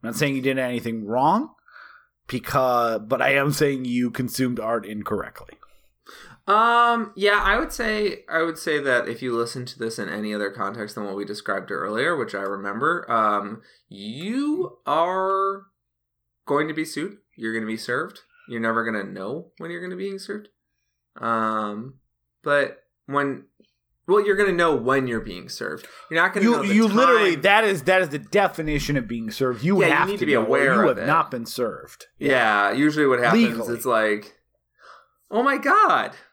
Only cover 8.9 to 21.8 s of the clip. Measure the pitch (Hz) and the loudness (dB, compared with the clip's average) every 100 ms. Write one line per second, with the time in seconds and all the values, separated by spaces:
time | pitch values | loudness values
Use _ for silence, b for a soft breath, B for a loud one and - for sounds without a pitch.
8.9 | 123 117 117 127 117 117 131 123 - 113 | 0 0 -6 -4 -2 -4 -6 -12 -8 -8
9.9 | 113 98 95 107 104 101 101 98 113 104 | -6 -6 -6 -4 -4 -4 -4 -8 -6 -10
10.9 | 113 101 98 101 104 - 98 95 98 92 | -8 -8 -6 -6 -8 -4 -6 -4 -6 -4
11.9 | 110 147 165 113 98 98 98 101 101 147 | -2 0 0 -4 -4 -4 -4 -6 -2 0
12.9 | 175 - 117 107 104 101 110 b b b | 0 0 2 2 2 -4 -12 b b b
13.9 | 98 104 123 185 254 294 320 359 - - | -14 -12 -10 -6 -4 -2 -2 -4 -6 -4
14.9 | 147 175 185 190 196 196 196 196 _ _ | 0 0 0 0 0 -2 -4 -12 _ _
15.9 | _ _ _ _ _ - 143 156 156 156 | _ _ _ _ _ -4 -2 -2 -4 -6
16.9 | - 180 - _ - 113 113 110 110 - | -6 -8 -12 _ -10 -6 -6 -6 -8 -4
17.9 | 123 175 - _ _ - 117 113 113 113 | -4 -6 -12 _ _ -12 -4 -2 0 -2
18.9 | 107 98 98 95 147 175 _ 170 175 180 | -4 -6 -8 -8 -8 -12 _ -12 -10 -10
19.9 | 185 196 196 190 208 208 _ _ _ _ | -8 -8 -10 -12 -12 -14 _ _ _ _
20.9 | _ _ - 117 113 110 110 107 104 | _ _ -8 -4 -2 -2 -2 -4 -8